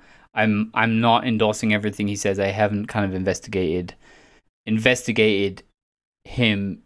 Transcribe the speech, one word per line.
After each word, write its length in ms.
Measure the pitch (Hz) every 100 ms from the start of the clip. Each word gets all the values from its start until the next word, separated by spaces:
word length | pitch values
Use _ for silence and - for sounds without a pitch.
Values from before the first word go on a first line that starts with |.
| _ - _ 113
I'm, 360 | 110 104 110
I'm 260 | 113 113 113
not 280 | 117 117 123
endorsing 440 | 110 107 107 110 107
everything 320 | 104 95 101
he 80 | 98
says. 240 | 101 95
I 80 | 98
haven't 400 | 98 104 104 107
kind 180 | 110 98
of 80 |
investigated, 800 | 92 92 92 - 101 87 87 87 - - - _ _ _ _ -
investigated 960 | 110 127 123 - 110 110 98 98 95 - _ _ _ _ _
him 580 | - - 113 101 98 -